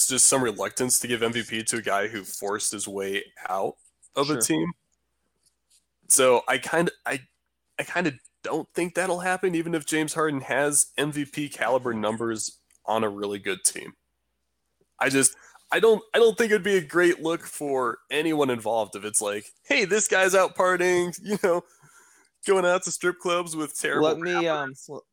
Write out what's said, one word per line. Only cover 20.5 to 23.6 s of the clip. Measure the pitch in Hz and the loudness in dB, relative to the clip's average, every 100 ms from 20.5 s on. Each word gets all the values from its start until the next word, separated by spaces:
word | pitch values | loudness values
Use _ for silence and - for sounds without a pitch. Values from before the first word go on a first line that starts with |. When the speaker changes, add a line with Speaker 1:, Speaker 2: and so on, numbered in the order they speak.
Speaker 1:
partying, | - 185 180 180 180 175 - | 2 2 2 2 2 0 -6
<laughs> | |
you | 196 202 | -6 -2
know, | 190 170 - _ _ - _ _ _ _ - | 2 0 -2 _ _ -20 _ _ _ _ 0
going | 190 | 2
out | 175 180 | 4 2
to | 180 | -2
strip | - 180 175 | -2 -2 -2
clubs | 180 175 175 | -2 -2 -2
with | 156 | -6